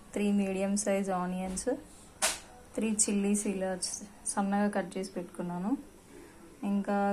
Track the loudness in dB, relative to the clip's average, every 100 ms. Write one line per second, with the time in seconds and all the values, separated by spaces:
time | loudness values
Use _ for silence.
0 | -6 0 2 4 2 2 2 2 2 2
1 | 2 0 0 -2 -4 -4 -2 -2 -4 -20
2 | -20 -2 -2 -2 -8 -20 -12 -4 0 2
3 | 2 2 4 2 2 -2 -2 -2 -4 -6
4 | -10 -10 -4 0 2 4 2 2 -2 -4
5 | -4 -6 -6 -6 -4 -2 0 -2 -4 -20
6 | -20 -20 -20 -20 -20 -6 0 2 2 2
7 | 2